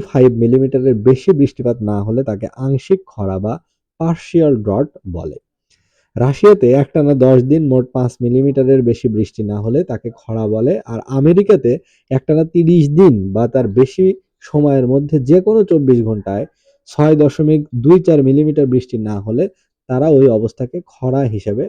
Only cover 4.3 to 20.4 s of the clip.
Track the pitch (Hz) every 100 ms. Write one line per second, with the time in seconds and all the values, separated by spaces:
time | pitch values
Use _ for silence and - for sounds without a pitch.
4.3 | 170 156 120 101 101 151 - 95 85 85
5.3 | - _ _ _ _ _ _ _ - 123
6.3 | 135 208 190 123 135 139 160 147 139 127
7.3 | 131 127 160 151 127 123 131 123 - 120
8.3 | 127 139 135 131 135 120 110 120 107 107
9.3 | - 104 104 107 135 180 113 120 - -
10.3 | 110 107 110 123 110 - 113 - 135 147
11.3 | 175 202 190 120 147 - _ - 131 -
12.3 | 156 165 170 165 175 143 151 190 110 95
13.3 | 98 120 131 113 104 131 - 185 190 _
14.3 | _ - 151 147 135 123 139 143 151 123
15.3 | 180 190 220 196 165 131 123 110 107 98
16.3 | 101 - _ _ _ _ - 151 156 147
17.3 | - 151 156 151 123 131 180 175 156 131
18.3 | 139 151 151 139 127 - 113 107 104 104
19.3 | 117 196 - _ _ - 127 156 143 135
20.3 | 110